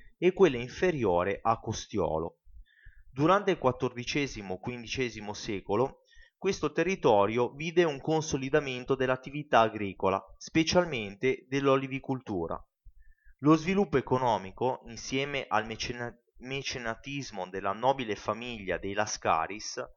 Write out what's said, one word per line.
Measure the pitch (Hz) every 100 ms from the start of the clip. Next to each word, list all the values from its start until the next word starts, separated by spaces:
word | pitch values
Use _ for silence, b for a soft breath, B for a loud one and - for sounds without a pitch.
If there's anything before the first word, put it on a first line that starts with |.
| b b
e | 175
quella | 180 180 120
inferiore | 123 - 185 156 104 87 92 98
a | 110 113
Costiolo. | - 107 - 107 80 78 82 _ - - b b b b b 131
Durante | 160 196 196
il | 165
quattordicesimo | 127 120 123 120 120 151 139 110 98 92
quindicesimo | 123 123 113 135 123 107 104
secolo | 104 - 98 - 101 135 - b b b _
questo | 190 190 151
territorio | 151 165 185 147 104 101 117 120
vide | 139 165 165 170
un | 139
consolidamento | 147 160 156 143 135 151 139 127 123 131
dell'attività | 127 127 - 143 - 117
agricola, | 113 107 101 90 95 98 - -
specialmente | - 160 160 180 175 131 101 101 131 127 -
dell'olivicoltura. | 139 139 135 135 131 - 131 - 95 82 - - _ - - - - - -
Lo | 139 160
sviluppo | 151 190 202 139
economico, | - 127 127 104 95 - 123 123 117
insieme | 110 - 131 139 143 -
al | 107 110
mecena-, | 110 - 120 120 - _ -
mecenatismo | 123 135 131 135 117 113 139 139 123 107 90
della | 95 98
nobile | 101 127 139 117 101
famiglia | - 107 123 117 92 85
dei | 98
Lascaris, | 101 107 - 110 82 78 107 - - 127